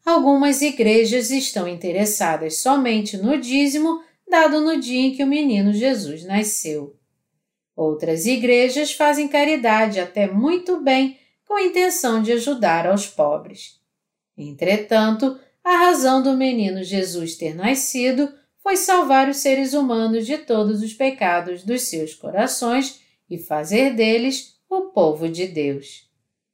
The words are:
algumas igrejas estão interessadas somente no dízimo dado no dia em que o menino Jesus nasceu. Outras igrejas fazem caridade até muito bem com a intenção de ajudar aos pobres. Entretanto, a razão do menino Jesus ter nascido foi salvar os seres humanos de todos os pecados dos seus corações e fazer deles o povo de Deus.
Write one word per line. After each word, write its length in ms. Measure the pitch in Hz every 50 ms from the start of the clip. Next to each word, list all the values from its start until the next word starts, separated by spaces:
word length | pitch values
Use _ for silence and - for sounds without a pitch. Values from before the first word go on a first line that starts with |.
| _
algumas 580 | 330 339 302 262 277 277 277 285 285 269 277
igrejas 680 | 294 302 277 - 226 214 220 226 226 208 233 254 226 220
estão 380 | 262 269 269 - - 208 175 175
interessadas 920 | 175 170 - 180 170 190 208 208 208 - 196 165 160 156 160 160 156 -
somente 580 | - 254 277 277 262 240 220 214 208 208 -
no 220 | 190 190 240 294 277
dízimo 640 | 247 240 262 277 285 285 269 302 311 330 330 330 - _ _ _ _ -
dado 320 | 359 330 320 302 294 311
no 200 | 302 320 320 269
dia 200 | 247 240 254 254
em 140 | 262 269 262
que 80 | -
o 40 | 277
menino 460 | 269 285 302 302 277 220 196 196 208
Jesus 520 | 208 208 240 269 262 214 190 143 151 160 165
nasceu. 720 | 185 196 208 214 214 - - - 160 151 151 143 143 139 _ _ _ _ _ _ _ _ _ _ _ _ _ _ _ _
Outras 500 | - 160 156 151 151 165 165 160 160 170
igrejas 680 | 226 262 233 226 240 240 240 247 254 247 285 302 294
fazem 360 | - - 302 294 294 285 294 285
caridade 720 | 302 285 294 294 311 277 233 233 214 220 220 214 202 190
até 260 | 175 180 - 214 202
muito 540 | 185 190 202 247 311 349 359 359 359 359 320
bem 380 | 277 269 262 262 269 269 269 _ _ _ _ _ _
com 80 | _ 415
a 80 | 415
intenção 600 | 381 359 349 359 370 370 - - - 240 226 220
de 100 | 214 220
ajudar 540 | 240 233 226 285 285 240 208 175 165 170 165
aos 200 | 175 196 202 -
pobres. 760 | - - - 151 147 151 151 - - - - - - _ _ _ _ _ _ _ _ _ _ _ _ _
Entretanto, 1000 | - 147 147 143 - 165 180 202 214 208 - 226 220 214 220 220 220 277 262 262 - - _ _ _
a 140 | _ 349 359
razão 460 | 339 349 359 349 277 262 254 262 269
do 140 | 262 277 269
menino 460 | 262 262 262 247 226 208 190 185 190
Jesus 540 | 185 180 196 196 190 175 170 175 165 165 -
ter 180 | - 175 160 156
nascido 800 | 170 190 233 269 269 - - - 254 247 254 254 254 294 285 285 _ _ _ _ _
foi 140 | _ 392 381
salvar 520 | 370 - - 370 359 320 262 269 269 269 277
os 100 | 277 277
seres 340 | - 277 269 269 269 254
humanos 540 | 269 294 277 254 233 226 226 220 220 226 220
de 120 | 233 294 302
todos 440 | - - 233 214 214 208 214 208
os 100 | 220 220
pecados 720 | - - 269 269 262 - 208 180 175 175 175 180 180 180
dos 200 | 185 202 247 247
seus 320 | - - - 160 156 156 -
corações 840 | - - 156 160 196 240 254 - - 254 233 240 269 262 - - - _ _ _ _ _ _
e 100 | 175 165
fazer 560 | - - 156 151 151 165 202 233 269 277 240
deles 600 | 220 220 220 226 233 240 269 262 - - - _ _ _ _
o 240 | 370 381 381 381
povo 360 | - 214 175 156 151 151 165 165
de 180 | 165 170 185
Deus. 600 | 185 165 156 147 143 139 139 135 - - - _ _ _ _ _ _ _ _ _ _